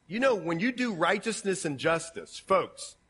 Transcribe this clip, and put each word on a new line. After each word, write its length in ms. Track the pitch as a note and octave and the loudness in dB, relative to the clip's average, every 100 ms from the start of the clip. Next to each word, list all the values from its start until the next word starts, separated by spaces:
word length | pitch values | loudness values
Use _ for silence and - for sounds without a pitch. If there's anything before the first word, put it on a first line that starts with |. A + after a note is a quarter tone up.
| - | -8
You 120 | G#3+ | 0
know, 140 | C4+ | 2
when 260 | G#3+ E3 E3 | 2 0 0
you 120 | A#3+ | 0
do 220 | B3 B3 | 0 -2
righteousness 720 | F3 E3+ G#3 A3+ G3+ G3 F#3 | 2 2 2 0 -2 -2 -2
and 140 | D#3+ C3+ | -2 0
justice, 600 | D#3 E3 - - D#2+ - | 2 0 -2 -12 -14 -8
folks, 560 | - F#3+ A#2 - - - | 0 2 2 -6 -16 -18